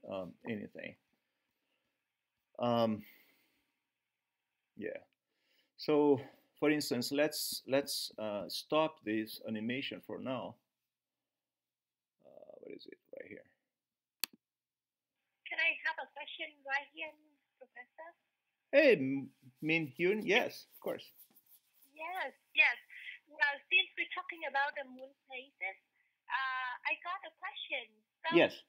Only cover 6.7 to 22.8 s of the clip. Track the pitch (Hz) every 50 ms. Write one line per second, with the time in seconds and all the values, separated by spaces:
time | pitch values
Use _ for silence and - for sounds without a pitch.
6.7 | 151 151 143 - 135 120 120 - 143 143 147 156 151 - - - - - - -
7.7 | 127 139 143 - - - - - - - 107 107 104 101 90 80 - - - _
8.7 | 151 151 160 156 - - - 104 107 110 110 107 - - - - 113 107 107 117
9.7 | 120 135 131 - 110 92 - - 104 90 98 120 131 120 98 90 - _ _ _
10.7 | _ _ _ _ _ _ _ _ _ _ _ _ _ _ _ _ _ _ _ _
11.7 | _ _ _ _ _ _ _ _ _ _ _ - - - - - - - - -
12.7 | - - - - - _ _ _ - - - - 101 - - _ _ _ _ _
13.7 | _ _ _ _ _ _ _ _ _ _ - - - _ _ _ _ _ _ _
14.7 | _ _ _ _ _ _ _ _ _ _ _ _ _ _ _ - 339 320 320 330
15.7 | 311 311 - 320 320 311 269 - _ 285 294 277 - - 330 302 302 294 262 269
16.7 | 269 285 285 285 294 320 320 311 302 302 302 302 294 _ _ _ _ _ 262 240
17.7 | _ 240 247 _ _ - 320 339 339 _ _ _ _ _ _ _ _ _ _ _
18.7 | - 277 311 277 220 156 131 135 139 139 131 - _ _ _ 131 _ _ - 151
19.7 | 160 170 160 135 127 - 170 180 208 220 202 - 190 240 220 - - - - _
20.7 | _ - - - - - - - _ _ - _ _ - _ _ - - _ _
21.7 | _ _ _ 269 277 294 320 330 359 381 320 262 - _ _ _ _ - 311 277
22.7 | 240 -